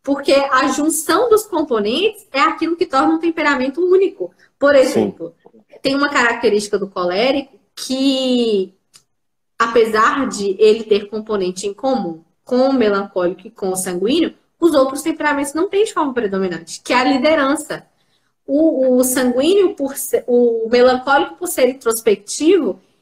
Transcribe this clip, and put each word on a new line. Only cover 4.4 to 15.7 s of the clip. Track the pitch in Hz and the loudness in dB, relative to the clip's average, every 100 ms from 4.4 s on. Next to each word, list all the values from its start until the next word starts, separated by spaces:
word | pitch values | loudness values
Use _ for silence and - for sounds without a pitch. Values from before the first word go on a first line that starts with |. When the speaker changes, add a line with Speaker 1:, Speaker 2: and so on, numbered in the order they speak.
| _ - | _ 0
Speaker 1:
Por | 277 | 2
Speaker 2:
Sim. | 277 | 4
Speaker 1:
exemplo, | 254 - 208 - 165 - - _ _ - | 2 0 -2 -4 -14 -16 -20 _ _ -6
tem | 269 277 | -2 0
uma | 285 | 0
característica | 277 233 220 226 208 208 196 | 0 0 0 0 0 -2 -4
do | 196 | -4
colérico | 190 175 185 254 277 269 _ _ | -4 -2 0 0 0 -6 _ _
que, | - - 262 269 262 262 247 233 202 190 _ _ _ _ _ _ _ _ - | -14 -8 -2 0 0 0 0 0 0 -4 _ _ _ _ _ _ _ _ -4
apesar | 233 240 220 214 240 294 240 | 0 2 2 2 2 0 -4
de | 202 202 190 | -4 -4 2
ele | 214 226 | 4 4
ter | 220 202 - | 2 -2 -2
componente | 220 214 208 185 185 202 | -10 -6 -4 -4 -4 -8
em | |
comum | 196 269 247 180 160 _ _ | -4 -2 -2 -4 -10 _ _
com | - 247 269 | -4 0 2
o | |
melancólico | 269 214 202 202 190 180 185 226 | 2 2 0 -2 -2 -2 -4 -12
e | |
com | - 190 | -8 -6
o | 185 | -4
sanguíneo, | 185 180 202 320 262 - _ - | -6 -4 0 0 -2 -4 _ -2
os | 339 | 2
outros | 294 262 285 | 2 2 -2
temperamentos | 330 320 294 277 277 | -6 -2 -2 -2 -4
não | 311 392 | -4 -2